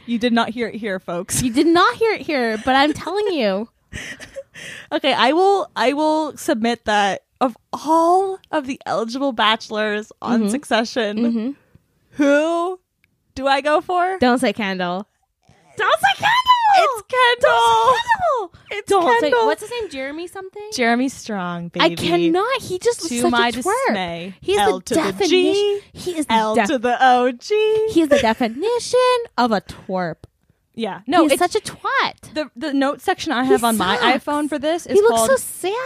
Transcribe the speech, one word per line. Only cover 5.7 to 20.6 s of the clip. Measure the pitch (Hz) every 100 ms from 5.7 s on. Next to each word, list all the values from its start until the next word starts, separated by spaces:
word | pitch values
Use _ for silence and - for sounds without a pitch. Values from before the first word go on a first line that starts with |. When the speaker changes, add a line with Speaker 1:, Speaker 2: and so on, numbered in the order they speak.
Speaker 1:
I | - 233
will | 285 311 311 302 220
submit | - 240 233 240
that | - 208 202 - _ -
of | 240 - -
all | 254 285 330 330 370 392 381 -
of | 311 262
the | -
eligible | - 165 226 262 277
bachelors | 226 214 220 - 214 214 208 214 -
on | 233 233
Speaker 2:
Mm-hmm. | 202
Speaker 1:
Succession, | 262 - 226 240 262 208 214
Speaker 2:
Mm-hmm. | 233 233 240 277 _ _ _ _ _ -
Speaker 1:
who | 285 285 320 339 349 370 _ _ _ _ _
do | - 269
I | 277
go | 294 320
for? | - 359 359 370
Speaker 2:
Don't | 254 240
say | 240
Kendall. | 202 196 185 175 180 - _ _ _ _ _ _ -
Don't | 403 640
say | 807 762
Kendall! | 831 960 1017 988 880 784
Speaker 1:
It's | 622 466 -
Kendall! | 508 494 480 508
Speaker 2:
Don't | 466 466 453 466 480
say |
Kendall! | 960 880 698 508 370 - -
Speaker 1:
It's | 403 -
Speaker 2:
Don't | 392 339 466
say, | 302
Speaker 1:
Kendall. | 480 294
Speaker 2:
what's | 311
his | 427
name? | 480 415
Jeremy | 269 269 311 349
something? | 392 381 415